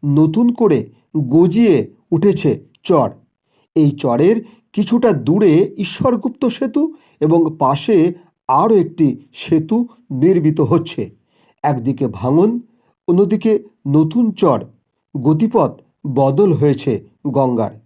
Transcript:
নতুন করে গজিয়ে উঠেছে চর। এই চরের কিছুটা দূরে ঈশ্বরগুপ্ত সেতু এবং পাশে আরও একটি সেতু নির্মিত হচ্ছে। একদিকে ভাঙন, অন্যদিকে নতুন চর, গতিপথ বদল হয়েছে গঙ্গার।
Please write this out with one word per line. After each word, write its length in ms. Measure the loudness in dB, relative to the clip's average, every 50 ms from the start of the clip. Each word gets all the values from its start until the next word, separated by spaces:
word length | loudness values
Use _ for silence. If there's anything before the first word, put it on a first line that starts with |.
| -2
নতুন 480 | 0 2 2 2 2 2 2 0 0 0
করে 360 | 2 2 2 2 0 -2 -6 _ _ _ _ _ -6
গজিয়ে 720 | -4 0 2 2 2 4 2 2 2 4 4 2 0 -4 _ _ _ _
উঠেছে 480 | -4 0 2 0 0 2 0 -2 -2 -2 -6 _ _ _ _
চর। 260 | 0 2 2 2 0 -4 -10 _ _ _ _ _ _ _ _ _ _ _
এই 160 | 0 0 0
চরের 540 | 0 -2 -4 -4 0 2 2 2 2 0 -2 -10 -20 _ _ _ _
কিছুটা 380 | -6 -4 -2 -2 0 2 0
দূরে 640 | 0 0 0 -2 0 2 2 4 4 2 2 0 -4 -8
ঈশ্বরগুপ্ত 680 | -10 -10 -8 -4 -2 -2 -2 -2 -4 -8 -6 _ -4
সেতু 480 | -4 -4 -4 -8 -4 -2 -2 -4 -4 -6 -10 _ _ _ _
এবং 360 | -2 0 2 2 2 0 -2 -2
পাশে 540 | -2 -2 -2 -2 -2 0 2 2 2 0 -2 -6 _ _ _ _ _ _
আরও 280 | 0 0 2 2 2
একটি 500 | 2 2 0 -2 0 0 0 0 -4 -12 _ _
সেতু 540 | -18 -6 -2 -2 -2 0 0 -2 -2 -4 -4 _ _ _ _
নির্মিত 500 | -6 0 2 2 2 2 2 0 0 0
হচ্ছে। 480 | 0 0 0 -2 -2 -4 -10 -10 -10 -10 -12 _ _ _ _ _ _ _ _ _ -4
একদিকে 440 | -4 -4 -2 -4 -6 -4 -4 -4 -6
ভাঙন, 520 | -6 -6 -4 0 2 2 2 2 0 -4 -10 _ _ _ _ _ _ _ _ -2
অন্যদিকে 520 | 2 2 2 2 0 -2 0 0 0 0 -2 -8 _ _ _ -2
নতুন 440 | 0 2 2 2 0 -2 -2 -2
চর, 340 | -2 0 2 2 2 0 -2 -10 _ _ _ _ _ _ _ _ _ -6
গতিপথ 640 | -2 -2 0 0 0 0 0 0 0 0 -4 -8 _ _ _ _ _ -6
বদল 460 | -2 0 0 0 2 2 2 2 2
হয়েছে 480 | 2 0 0 0 -2 -2 -6 -6 -6 -8 -14 _ _ _ -6
গঙ্গার। 440 | -2 -2 -2 0 0 -2 -4 -6 -8 -14 _